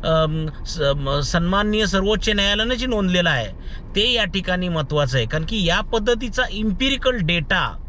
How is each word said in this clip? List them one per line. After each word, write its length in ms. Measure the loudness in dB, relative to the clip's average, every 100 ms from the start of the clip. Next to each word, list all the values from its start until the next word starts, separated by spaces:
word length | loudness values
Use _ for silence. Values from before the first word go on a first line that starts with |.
अम, 420 | 2 2 2 0 -4 -6 -10
स-, 140 | -2
म-, 380 | 0 0 0 -2
सन्माननीय 640 | 0 0 2 2 2 2 2
सर्वोच्च 440 | 2 2 0 2
न्यायालयानं 460 | 0 2 2 0 0
जे 100 | 0
नोंदलेलं 440 | 0 2 2 2
आहे 180 | 2 -2 -6 -10 -10 -6 0
ते 180 | 0
या 100 | 2
ठिकाणी 460 | 0 -2 -2 -2 0
महत्त्वाचं 480 | -2 0 0 2 2
आहे, 100 | 0
कारण 180 | -2 -2
की 160 | 0 2
या 160 | 2
पद्धतीचा 640 | 0 0 2 0 0 -2 -2
इम्पिरिकल 680 | 0 -2 0 0 2 0 0
डेटा 560 | 0 0 0 0 0 -4